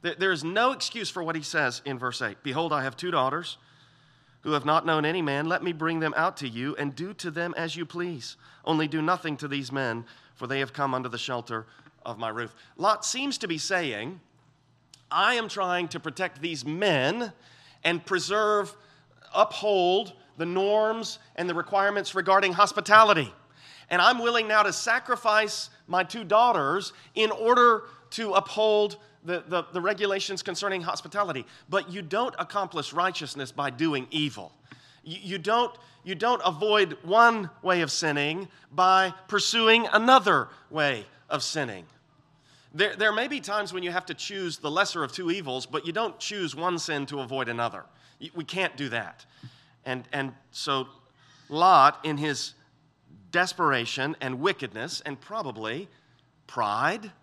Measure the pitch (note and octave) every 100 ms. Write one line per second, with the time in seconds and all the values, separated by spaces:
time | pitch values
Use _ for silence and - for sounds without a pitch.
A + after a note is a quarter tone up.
0 | F3+ D3 F#3+ E3+ D#3 G3 B3 C4 - A#3
1 | G3 - E3 D#3+ D3 D#3+ C#3 A#2+ C#3 B2+
2 | B2+ A#2 A#2 G2 C#3+ C3 E3 D3 C3+ A#2+
3 | F3+ E3+ C3 D3+ E3+ - _ _ _ _
4 | _ _ _ _ - D3+ C#3+ D#3 D#3 D#3
5 | D3+ F3 D#3 C#3 D#3 F3 F3 D#3+ D#3+ E3
6 | D#3+ C#3+ E3+ E3+ C3+ A#2 C3 C#3+ C#3+ C#3
7 | F3+ G#3 F3 D#3 F3 F3 E3 D#3 E3 E3+
8 | F3 D#3 - - - - - D#3+ D#3 D#3
9 | D#3 F3 E3 C#3+ D3 C#3 B2+ C3+ B2+ A2+
10 | A#2 - - _ B2 C#3 C3+ - C#3 B2+
11 | B2 A2+ - B2 A2+ A2+ A2 - - _
12 | - A2 A#2 A2 A2+ - - - G3 G#3
13 | - B3+ C#4 B3+ G3+ D#3+ - F#3 D#3+ G#2
14 | A#2+ F3+ _ _ _ _ _ _ _ -
15 | _ D#3+ G3+ B3 A3 G3+ F#3 F3+ E3+ E3+
16 | D#3+ C#3 F#3 C3+ E3 D#3 B2 D#3+ G3+ D3+
17 | C3 G#3+ A#3 - - - - - E3 F3
18 | - F#3 D3+ G3+ G#3+ G#3 F#3 - _ _
19 | _ _ - - G#3+ - G#3 G3 F3+ F#3+
20 | G#3+ - _ - E3+ F3+ G3 G#3+ G#3+ A3
21 | G#3 - - - F3+ E3+ E3+ G3 G3 G3+
22 | F#3+ F#3+ F3+ F#3+ G3 F3 G3+ - - G#3+
23 | A3 F3+ A#2+ - _ _ - - - F3
24 | F#3+ B3 A#3 A#3 A3 G#3+ G#3 E3+ - A#3+
25 | B3 A#3+ A3+ G#3+ G#3+ - - _ - F3+
26 | F3+ A#3 F#3+ G#3 A#3+ G#3 C#3 F3+ F#3 -
27 | - - A3 G#3+ A3+ B3 A#3+ A3 - -
28 | _ - A3 F#3+ G3 - A3 G#3 G#3 -
29 | - _ E3 F3 D#3 F3 E3 F3+ F3+ G#3
30 | G3+ G3 F#3+ F#3+ - E3+ G3+ F#3+ E3+ G3
31 | - G3 G3+ C3+ A2+ - - F#3+ D3 F3+
32 | E3 G3 B3 - F3+ G3+ F#3 E3 C#3 D3
33 | F#3 F3 D3 C#3+ C3 C3+ C#3+ B2 D#3+ C#3+
34 | B2+ D#3 D3+ A2+ E2+ _ _ - - -
35 | - F3+ G3 F#3+ E3 A3+ A#3+ - - _
36 | - F#3 A3+ B3 F3+ D3+ G#3 G#3 F#3+ D#3
37 | E3 G#3+ A#3 A3+ F3+ - F#3 F3+ D#3 -
38 | E3 C#3+ C#3+ E3 G3 - _ D3 F#3 F#3+
39 | F#3+ - - G#3 - A#3 A3 A3+ A3+ G#3+
40 | A#3 C4 G3+ D#3 A#2 - - D#3 D3 A#2+
41 | - - _ D3 - D#3+ C3 F#2+ E2 _
42 | _ _ _ _ _ _ _ D3+ G3+ G3
43 | G#3+ G#3+ B3+ C#4+ E3+ G#3 G3+ F#3 F3 F3
44 | F3+ F3+ - G3 F3+ D3 D3+ D#3+ G3 F3
45 | C#3 - F3 F#3+ D3+ B2+ B2 D3 D#3+ E3+
46 | A3+ - - G#3 E3+ C3 F3+ E3+ D#3+ D3
47 | C#3 C#3+ B2+ C3+ A#2+ A#2+ A#2 G#2+ - _
48 | _ _ D#3+ E3+ D3 F3 F3+ C3 C#3 A#2
49 | F#2+ - - _ - - _ _ - B2+
50 | B2 D3 C3+ A#2+ _ - - C3+ C3 -
51 | _ _ _ _ - D3 F3+ E3+ C#3 -
52 | D#3 D3 D3+ C3 - - _ _ _ _
53 | _ - - F3 F3+ - D3 C3 A#2 -
54 | C3+ D#3+ C3 B2+ E3 F#3 C3+ G#2+ C#3 -
55 | - C#3 - A3 D3+ A2 A2 B2+ F#3+ _
56 | _ _ _ _ - - G#2+ G#2 C#3 G#3+
57 | G#3+ -